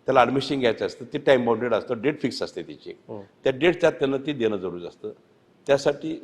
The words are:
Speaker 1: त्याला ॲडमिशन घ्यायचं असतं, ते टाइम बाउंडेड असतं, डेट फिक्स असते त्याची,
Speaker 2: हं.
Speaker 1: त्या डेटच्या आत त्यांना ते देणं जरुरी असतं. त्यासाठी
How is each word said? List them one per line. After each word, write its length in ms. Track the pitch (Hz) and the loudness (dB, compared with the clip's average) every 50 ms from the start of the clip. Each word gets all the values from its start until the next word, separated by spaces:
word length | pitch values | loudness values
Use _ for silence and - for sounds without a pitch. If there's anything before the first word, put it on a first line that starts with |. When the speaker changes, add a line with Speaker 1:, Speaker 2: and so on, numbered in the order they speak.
| _ - | _ 2
Speaker 1:
त्याला 140 | 131 131 | 6 6
ॲडमिशन 380 | 120 117 127 139 135 - 151 135 | 6 6 4 0 -2 -2 -2 0
घ्यायचं 260 | 123 117 107 - 107 | 2 2 2 0 -2
असतं, 200 | 90 - - 123 117 - | -6 -6 -8 -12 -10 -10
ते 40 | 147 | 0
टाइम 280 | - - 135 127 120 | 4 4 4 6 4
बाउंडेड 280 | 117 117 110 120 120 113 | 2 0 0 0 0 0
असतं, 280 | 101 - - 123 113 | 0 0 -2 -4 -2
डेट 200 | 104 143 151 - | -2 -2 -2 0
फिक्स 200 | - 123 - - 92 | -2 -4 -4 -4 -8
असते 180 | 82 - 92 | -8 -6 -8
त्याची, 320 | 82 78 76 - - 87 - - _ - | -12 -12 -14 -16 -16 -16 -18 -16 _ -16
Speaker 2:
हं. 120 | 113 104 98 - _ _ - | -14 -14 -16 -18 _ _ -2
Speaker 1:
त्या 100 | 131 135 | -2 0
डेटच्या 340 | 127 151 180 170 175 170 160 | 2 2 0 2 2 2 0
आत 40 | - | 0
त्यांना 240 | - 143 135 139 131 | 0 0 -2 -2 -2
ते 160 | 139 151 147 | -4 -6 -4
देणं 240 | 143 113 110 107 98 | -2 0 0 0 -2
जरुरी 280 | 92 90 87 87 87 82 | -4 -6 -8 -10 -12 -14
असतं. 240 | - _ - 107 - - _ _ _ _ _ _ _ _ _ - | -14 _ -14 -14 -14 -16 _ _ _ _ _ _ _ _ _ 0
त्यासाठी 480 | 139 135 - 151 143 143 - 160 160 156 | 2 2 2 0 -2 -2 -4 -8 -10 -10